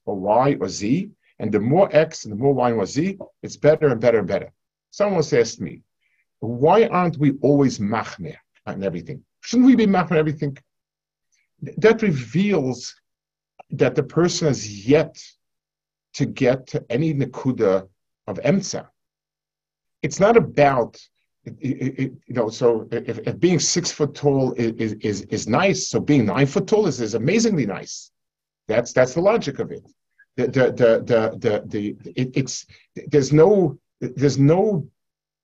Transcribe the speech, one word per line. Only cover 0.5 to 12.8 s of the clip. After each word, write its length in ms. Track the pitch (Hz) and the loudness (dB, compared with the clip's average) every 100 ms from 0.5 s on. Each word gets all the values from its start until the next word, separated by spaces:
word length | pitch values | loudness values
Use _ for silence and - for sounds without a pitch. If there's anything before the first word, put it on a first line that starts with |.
| 143 | 0
or 100 | 95 | -4
Z. 420 | 87 101 156 202 - _ - | -4 -2 -2 -4 -14 _ -10
And 140 | 107 | -2
the 80 | 104 | -2
more 300 | 113 160 180 | 2 2 4
X 340 | 147 160 - - | 4 2 -4 -12
and 60 | |
the 60 | 104 | -4
more 160 | 139 | 0
Y 180 | 131 123 | 0 0
or 140 | 113 92 | 0 -4
Z, 320 | 107 180 190 - _ | -4 -4 -6 -14 _
it's 140 | 107 - | -16 0
better 320 | 147 156 151 | 2 4 2
and 120 | 117 | 2
better 180 | 120 117 | 2 2
and 80 | 92 | 0
better. 240 | 98 - _ _ _ _ | -4 -6 _ _ _ _
Someone 240 | - 208 185 | -4 -2 0
once 160 | 147 | 0
asked 280 | 131 113 - | 0 0 -2
me, 220 | 82 - _ _ _ _ _ - | -12 -12 _ _ _ _ _ -12
"Why 480 | 110 120 147 202 220 | -8 0 4 4 4
aren't 300 | 180 180 135 | 2 -2 0
we 160 | 143 - | 0 2
always 360 | 131 143 135 - | 2 4 2 0
machmir 600 | 101 110 - - 80 - _ _ - | -4 -4 -6 -12 -14 -16 _ _ -14
on 180 | 95 | -6
everything? 400 | 98 87 - - _ _ | -6 -6 -12 -16 _ _
Shouldn't 260 | - 240 254 | -4 4 6
we 80 | 233 | 6
be 100 | 208 | 6
machmir 260 | 190 175 | 2 2
on 60 | 165 | 0
everything?" 400 | 156 151 147 135 _ _ _ _ _ _ _ _ _ - | 0 -2 -6 -8 _ _ _ _ _ _ _ _ _ -16
Th-, 140 | - - | -14 2
that 240 | 208 220 | 2 4
reveals 920 | 214 139 113 165 208 180 131 123 | 0 -2 -2 -2 0 0 -2 -6